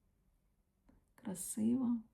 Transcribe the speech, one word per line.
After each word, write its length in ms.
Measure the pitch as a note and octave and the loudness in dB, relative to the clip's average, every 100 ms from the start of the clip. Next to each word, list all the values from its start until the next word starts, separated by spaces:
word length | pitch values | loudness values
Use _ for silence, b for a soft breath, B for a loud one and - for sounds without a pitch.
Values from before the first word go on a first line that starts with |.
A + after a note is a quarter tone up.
| _ _ _ _ _ _ _ _ _ - _ - | _ _ _ _ _ _ _ _ _ -20 _ -12
красива. 840 | - F#3 - - A3 B3 A#3+ A#3+ A3 | -8 -6 -6 0 2 2 2 0 -4